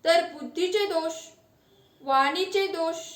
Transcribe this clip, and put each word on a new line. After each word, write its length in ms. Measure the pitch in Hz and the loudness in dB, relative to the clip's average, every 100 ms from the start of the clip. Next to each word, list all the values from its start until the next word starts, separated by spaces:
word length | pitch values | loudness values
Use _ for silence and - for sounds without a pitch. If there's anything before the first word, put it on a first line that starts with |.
तर 280 | 320 339 339 | 4 4 2
बुद्धीचे 540 | 302 247 - 359 415 403 | -8 -10 -4 0 0 0
दोष, 260 | 330 320 - - - _ _ _ _ _ _ | 0 -2 -8 -16 -20 _ _ _ _ _ _
वाणीचे 680 | 269 269 277 330 381 392 392 | 0 2 2 0 0 0 0
दोष 300 | 339 330 330 - | 0 -2 -4 -10